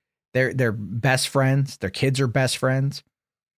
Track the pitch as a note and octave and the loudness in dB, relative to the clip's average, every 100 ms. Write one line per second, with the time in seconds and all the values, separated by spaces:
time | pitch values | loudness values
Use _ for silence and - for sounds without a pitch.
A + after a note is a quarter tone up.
0 | _ _ _ B2+ C3 C3 A#2+ A2 G#2 A#2+ | _ _ _ -2 0 0 0 -2 -6 -2
1 | C3+ C3 - C#3 C3 C#3 C3+ - F#2+ - | 2 2 2 2 2 2 0 -4 -6 -2
2 | C3+ C3 C3 C3+ B2+ - C3 C3+ C#3 C#3+ | 0 2 0 0 0 0 0 0 -2 -4
3 | - _ _ _ _ | -14 _ _ _ _